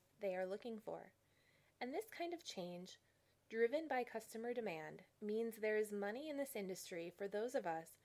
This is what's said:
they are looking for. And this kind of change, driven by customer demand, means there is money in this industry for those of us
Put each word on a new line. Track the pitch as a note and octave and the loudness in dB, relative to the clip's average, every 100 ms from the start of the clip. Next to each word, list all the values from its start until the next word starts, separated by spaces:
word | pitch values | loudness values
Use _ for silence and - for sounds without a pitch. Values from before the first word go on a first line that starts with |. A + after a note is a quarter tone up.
| _ - | _ -4
they | G3 | -2
are | F#3 F#3 | 0 0
looking | G#3 B3 A3 | -2 -4 -6
for. | - E3+ F#3 - _ _ _ - _ - | -6 -6 -8 -18 _ _ _ -20 _ -8
And | B3 | -4
this | D#4+ A4 | -2 -4
kind | - E4+ | -4 -4
of | E4+ | -4
change, | - - F3 F3 F3+ - _ _ _ _ - | -6 -6 -4 -6 -10 -14 _ _ _ _ -2
driven | A3+ A#3 D4 D#4+ | 4 6 4 2
by | C4 | 2
customer | B3 A3+ - A3+ A#3 | 2 -2 -6 -4 -2
demand, | B3 G#3+ D#3+ D#3 D#3 - - | 0 0 -2 -6 -10 -14 -6
means | G#3 A3 A#3 A3 | 0 2 2 2
there | G#3+ G#3+ | 4 6
is | G#3+ | 4
money | G3+ G3+ A#3 D#4 | 2 0 0 -2
in | C#4 | 0
this | C4+ A3 | 0 0
industry | F#3+ F3+ - F3 E3+ - | -2 -4 -4 -4 -4 -4
for | G3+ | 0
those | G#3 A#3+ | 0 2
of | C4 F#3 | 2 2
us | D#3+ E3 - | -2 -4 -14